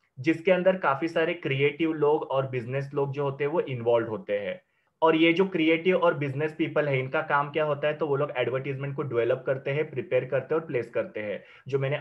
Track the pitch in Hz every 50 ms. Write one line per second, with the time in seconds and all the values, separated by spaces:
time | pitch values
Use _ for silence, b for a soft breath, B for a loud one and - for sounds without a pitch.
0 | _ _ _ - 123 165 160 160 - 190 185 180 180 190 190 185 - 151 139 139
1 | 170 165 165 170 160 165 175 170 - 156 135 135 139 147 143 147 165 160 160 151
2 | 147 147 151 151 - - 131 135 135 123 127 127 113 113 131 139 139 139 143 143
3 | 139 139 135 143 143 139 135 139 147 143 156 175 151 139 131 120 117 117 117 117
4 | 113 113 110 101 95 - 101 101 101 92 92 - - _ _ _ _ _ _ _
5 | 160 160 156 160 165 165 165 170 190 190 - 165 160 160 165 165 165 185 185 175
6 | 170 170 160 143 147 139 127 139 151 156 151 - 160 147 151 156 147 147 135 131
7 | 131 131 - 156 151 - 151 143 143 147 143 160 156 151 147 139 147 151 151 151
8 | 165 151 143 135 147 143 - 127 123 120 123 131 131 143 139 131 139 139 139 143
9 | 151 131 117 117 117 117 131 131 - - 135 131 - 143 139 147 160 156 - 127
10 | 113 - 131 127 123 131 143 131 - - 156 165 165 165 139 127 113 - - 120
11 | 107 95 - 110 107 104 95 - B B B B B 131 131 135 135 135 147 147